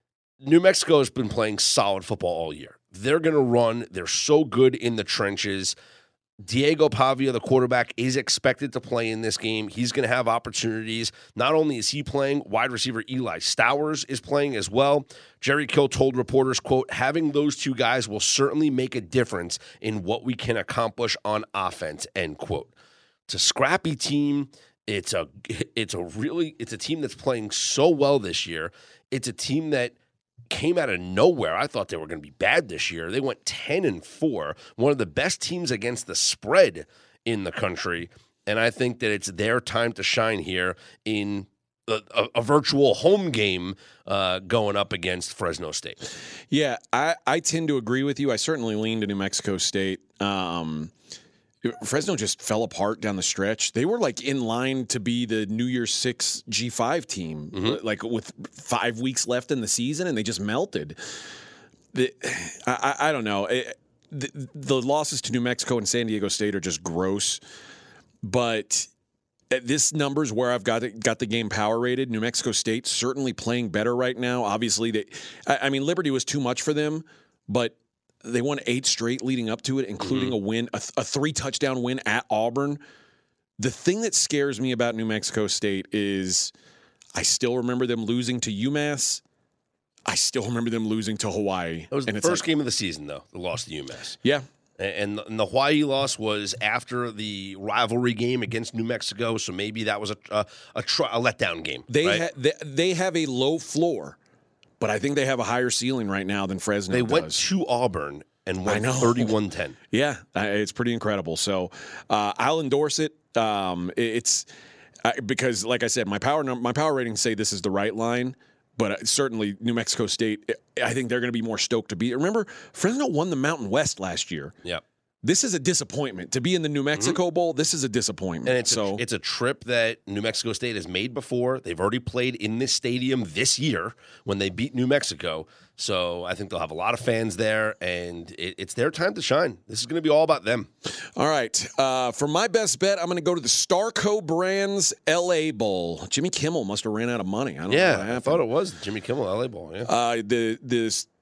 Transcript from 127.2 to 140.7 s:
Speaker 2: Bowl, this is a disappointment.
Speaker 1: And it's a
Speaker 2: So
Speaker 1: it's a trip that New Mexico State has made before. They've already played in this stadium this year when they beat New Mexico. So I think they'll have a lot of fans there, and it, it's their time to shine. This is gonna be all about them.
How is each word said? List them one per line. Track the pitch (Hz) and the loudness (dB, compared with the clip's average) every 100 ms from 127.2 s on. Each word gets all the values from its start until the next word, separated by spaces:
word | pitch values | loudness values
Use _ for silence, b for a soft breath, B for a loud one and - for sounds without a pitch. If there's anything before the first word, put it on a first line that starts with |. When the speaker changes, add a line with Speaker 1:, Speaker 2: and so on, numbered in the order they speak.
| 175 | 2
Speaker 2:
Bowl, | 165 170 | 2 0
this | 139 156 | 0 0
is | 156 | 0
a | 131 | 0
disappointment. | 113 113 92 95 80 62 | 0 0 -2 -4 -2 0
Speaker 1:
And | 127 | 2
it's | 117 | 2
a | |
Speaker 2:
So | 117 101 101 | 2 0 -2
Speaker 1:
it's | 120 | -2
a | 101 | -4
trip | - - 123 - | -4 -2 -2 -2
that | 117 120 113 113 - | 0 2 2 0 -6
New | 101 | -2
Mexico | 113 110 117 | -2 -2 -4
State | 107 123 107 | -4 -4 -4
has | 85 | -4
made | 90 123 | -2 -2
before. | 123 - 123 123 131 | -6 -4 0 0 -2
They've | - 85 | -4 -2
already | 98 120 | 0 0
played | 120 123 127 123 | -4 -2 -2 -2
in | 107 113 | -4 -2
this | 131 | 0
stadium | - 127 123 127 131 98 | 0 0 -2 0 0 -2
this | 78 131 - | 0 0 2
year | 147 95 90 - B B | 0 0 -4 -10 B B
when | - 98 | -4 0
they | 98 | 0
beat | 90 135 | 0 -4
New | 127 127 | 0 2
Mexico. | 143 - 71 87 80 80 b b - | 2 0 -6 -4 -6 -8 b b -8
So | - 95 87 87 | -2 0 0 -2
I | 87 | -4
think | 92 98 | -6 -4
they'll | 85 | -4
have | 82 | -4
a | |
lot | 80 98 | -4 -2
of | 117 | -2
fans | 120 113 113 90 | 0 0 0 0
there, | 110 110 110 - | 0 2 0 -2
and | 90 87 87 87 85 - | -4 -4 -4 -10 -12 -8
it, | 90 - | -8 -8
it's | 98 | -8
their | - 139 | 0 0
time | 151 180 | 0 -2
to | 214 | -2
shine. | - 139 170 95 - | 0 2 2 -4 -10
This | 107 | -6
is | 120 | -4
gonna | 165 | 0
be | 156 | 4
all | 147 | 6
about | 160 147 | 6 4
them. | 98 120 - | 2 0 -2